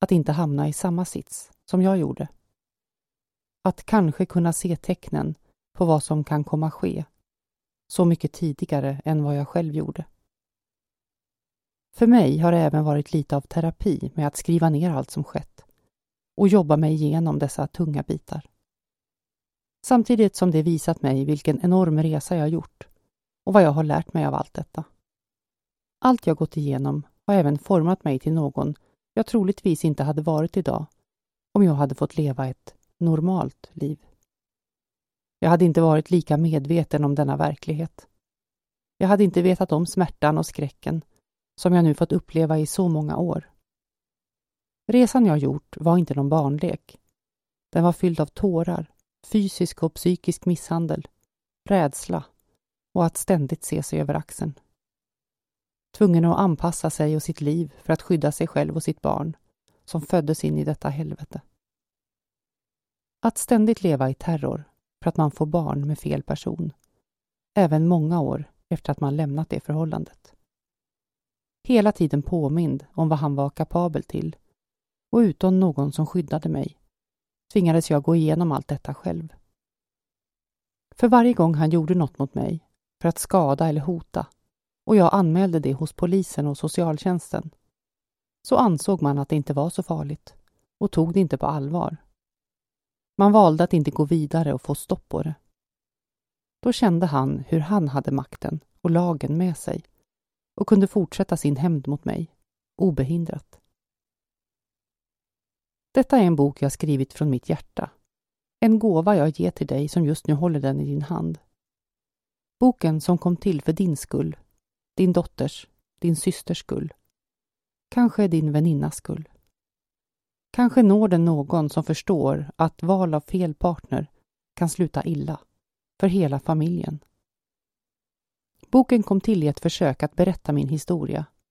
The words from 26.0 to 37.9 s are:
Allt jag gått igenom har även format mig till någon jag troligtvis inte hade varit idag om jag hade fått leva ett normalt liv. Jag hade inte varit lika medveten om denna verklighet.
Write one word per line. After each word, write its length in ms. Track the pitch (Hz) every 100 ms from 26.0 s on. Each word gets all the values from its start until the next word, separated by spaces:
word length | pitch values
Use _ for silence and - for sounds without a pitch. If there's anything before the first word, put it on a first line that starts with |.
Allt 260 | 254 247 -
jag 100 | 151
gått 200 | 156 -
igenom 500 | 147 131 139 143 143 _ -
har 80 |
även 240 | 202 147 143
format 460 | - 190 160 185
mig 140 | - 131
till 140 | -
någon 420 | 160 143 135 143 147 _ _ _
jag 120 | - 226
troligtvis 580 | 233 190 202 196 160
inte 180 | 165 143
hade 200 | 139 151
varit 340 | 151 156 165 -
idag 300 | 170 - 151 _ _ _ _ _ _
om 120 | 202
jag 100 | 196
hade 200 | 143 143
fått 220 | 135 147 -
leva 320 | 151 131 131
ett 260 | 131 - - _ -
normalt 720 | 170 160 170 185 131 - -
liv. 340 | - 143 151 _ _ _ _ _ _ _ _ _ _ _ _ _ _
Jag 120 | 170
hade 140 | 170
inte 160 | 175 160
varit 300 | 165 156 151
lika 260 | 175 156 151
medveten 680 | 165 156 139 170 151 151
om 100 | 147
denna 220 | 143 139 143
verklighet. 720 | 156 147 - 151 160